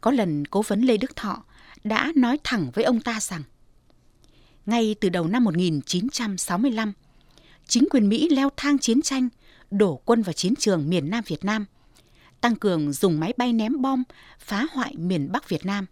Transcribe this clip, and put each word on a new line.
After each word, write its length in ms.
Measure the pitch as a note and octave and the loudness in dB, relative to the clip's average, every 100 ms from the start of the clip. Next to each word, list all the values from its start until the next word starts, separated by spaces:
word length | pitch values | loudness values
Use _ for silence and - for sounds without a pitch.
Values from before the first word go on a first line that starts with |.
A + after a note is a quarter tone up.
Có 100 | A3+ | 2
lần 340 | C4+ F#3+ D3 C#3+ | 2 0 -2 -2
cố 160 | G3+ | -2
vấn 180 | A3 G3+ | 0 2
Lê 140 | B3+ A3 | 2 2
Đức 200 | B3+ - | 0 -6
Thọ 280 | G#3 G#3 - - - - | -8 -8 -12 -20 -20 -12
đã 280 | G#3 A3 C#4+ E4 | -2 0 2 2
nói 220 | B3 D4 | 2 0
thẳng 260 | - A#3 C#3 | -2 -4 -2
với 100 | D#3+ | 0
ông 160 | A3+ A#3 | 0 0
ta 200 | A#3+ A3 | -2 -6
rằng, 220 | - E3+ C3+ _ _ _ _ _ _ _ _ _ _ _ - | -6 -8 -12 _ _ _ _ _ _ _ _ _ _ _ -2
ngay 280 | A#3 A3 G#3+ | 0 0 0
từ 80 | G3 | 0
đầu 200 | F3 E3 | 0 0
năm 160 | A#3 | 2
một 120 | A3+ E3 | 2 2
nghìn 240 | F3+ D3+ | 0 -2
chín 260 | - F3+ A3+ | -2 -4 -4
trăm 300 | - A3+ F#3 | -4 -6 -6
sáu 200 | - F3+ | -4 0
mươi 120 | C4+ | 0
lăm, 220 | A3 A3 G3+ _ _ _ _ _ - - | 0 -4 -8 _ _ _ _ _ -20 -2
chính 220 | A#3 D#4+ | 2 4
quyền 180 | C4+ G#3 | 4 4
Mỹ 200 | A3 E4+ | 2 2
leo 200 | C4+ C#4 - | 2 2 0
thang 220 | C#4+ C#4+ | 0 2
chiến 240 | - A#3 | 4 2
tranh, 260 | D#4 C4+ B3+ _ _ - _ | 2 0 -2 _ _ -20 _
đổ 300 | G3 G3+ C#3 | 0 2 0
quân 180 | - A#3 | 0 0
vào 100 | G3 | 2
chiến 220 | D#3+ F3+ B3+ | -2 -2 0
trường 320 | - F3+ D3 | 2 0 0
miền 200 | F3 C#3+ | 0 -2
Nam 140 | A3+ - | -6 -6
Việt 180 | D#3 | -6
Nam, 200 | G3 G#3+ G3+ _ _ _ _ _ - _ | -4 -4 -6 _ _ _ _ _ -20 _
tăng 160 | A#3+ A3+ | -2 0
cường 360 | G#3 E3+ D3 | 0 0 0
dùng 280 | C#3 G3+ D#3 | 0 2 2
máy 120 | E3 - | -2 -2
bay 160 | B3 | 0
ném 300 | A3+ G#3+ C#4+ | 2 0 0
bom 200 | C4 C4+ B3+ - - - | 0 -2 -4 -10 -20 -20
phá 280 | - G3+ D4+ | -6 -4 -2
hoại 240 | C#4+ A#3+ - | -4 -6 -4
miền 360 | F3 F3+ C#3 | -2 -2 -2
Bắc 160 | A3 - | -6 -4
Việt 180 | D#3+ F#3 | -6 -4
Nam. 200 | G3+ F#3+ | -6 -6